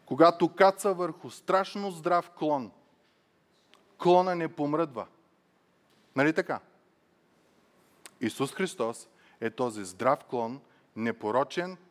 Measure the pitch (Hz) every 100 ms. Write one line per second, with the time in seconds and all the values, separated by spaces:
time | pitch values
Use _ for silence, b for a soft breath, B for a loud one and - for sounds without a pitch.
0 | - 131 165 170 170 - 196 190 202 180
1 | 175 156 123 - - 190 190 202 202 165
2 | 170 175 - - 151 139 107 - _ _
3 | _ _ _ _ _ _ _ _ _ -
4 | 175 180 185 175 160 - 147 156 160 120
5 | 92 _ _ _ _ _ _ _ _ _
6 | _ 135 147 160 165 120 - _ _ _
7 | _ _ _ _ _ _ _ _ _ _
8 | - - 113 - 139 - 185 - 113 120
9 | - b b b 113 123 123 107 92 92
10 | 120 143 - 120 113 139 _ b b 107
11 | 113 110 107 123 139 180 180 180 _